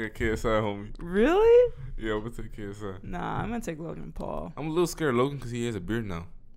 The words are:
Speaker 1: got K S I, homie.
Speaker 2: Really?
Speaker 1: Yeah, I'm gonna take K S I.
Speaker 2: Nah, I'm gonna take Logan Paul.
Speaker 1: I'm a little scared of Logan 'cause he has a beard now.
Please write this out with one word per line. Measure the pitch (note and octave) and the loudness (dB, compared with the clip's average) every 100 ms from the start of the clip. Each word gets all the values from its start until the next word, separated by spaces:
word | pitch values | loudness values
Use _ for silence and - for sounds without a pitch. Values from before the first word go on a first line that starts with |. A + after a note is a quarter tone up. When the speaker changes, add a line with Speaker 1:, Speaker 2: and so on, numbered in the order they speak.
Speaker 1:
got | A2 | -8
K | - A#2 | -2 0
S | A2 A#2+ | 0 2
I, | |
homie. | G#2+ G#2+ G2+ G#2+ - | 2 2 -2 -8 -10
Speaker 2:
Really? | E3+ F#3+ B3 F#4 A4+ A#4+ B4 - - - | -2 4 6 8 8 8 8 2 -8 -4
Speaker 1:
Yeah, | A2 | -2
I'm | G#2+ | -2
gonna | A2 A#2 | -2 -8
take | G#2+ - | -10 -8
K | G#2 | -10
S | G2+ | -8
I. | G#2+ F#2 | -10 -10
Speaker 2:
Nah, | G2 F3+ A2 G#2+ | -8 -6 -4 -4
I'm | F#3+ | -4
gonna | A#3 | -4
take | A3 D#3 | -6 -8
Logan | E3 D#3 C#3 | -8 -10 -10
Paul. | - - D2+ A#2 - | -8 -6 -6 -8 -8
Speaker 1:
I'm | D#3 | -2
a | |
little | D#3 E3 | 2 2
scared | - D#3 A#2+ | 2 2 4
of | |
Logan | C#3 C#3+ | 2 0
'cause | A#2+ | -8
he | A#2+ A#2+ | -4 -4
has | |
a | G#2+ | -4
beard | F2 A2+ G#2+ | -2 -2 -2
now. | E2+ E2 - - | -8 -10 -14 -16